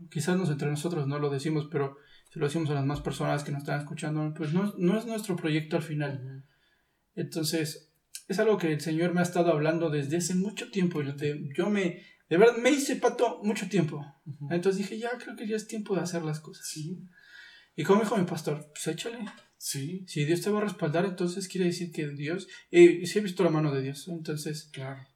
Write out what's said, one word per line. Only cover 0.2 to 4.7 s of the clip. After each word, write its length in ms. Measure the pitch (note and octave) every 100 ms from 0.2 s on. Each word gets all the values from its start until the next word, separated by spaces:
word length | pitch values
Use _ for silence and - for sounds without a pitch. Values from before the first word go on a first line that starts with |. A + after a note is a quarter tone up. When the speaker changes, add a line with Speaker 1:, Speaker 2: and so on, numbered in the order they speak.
| F#3 F3+
Speaker 1:
nos, 140 | D#3+
entre 180 | C#3+ D3
nosotros 380 | D3 E3+ E3+ C#3
no 100 | D3
lo 140 | D3
decimos, 360 | C3+ D#3 D#3 D3+
pero 260 | C#3+ C#3 - - - _
si 60 | -
lo 60 | D3
decimos 240 | D#3+ D3+
a 60 | C#3+
las 100 | C3+
más 160 | C#3+
personas 420 | - C#3 D3 D3
que 80 | -
nos 120 | C#3+
están 160 | - D3
escuchando, 520 | - D#3 D#3 D#3 D3+ D3+
pues 160 | D3+
no, 180 | F3+ G3+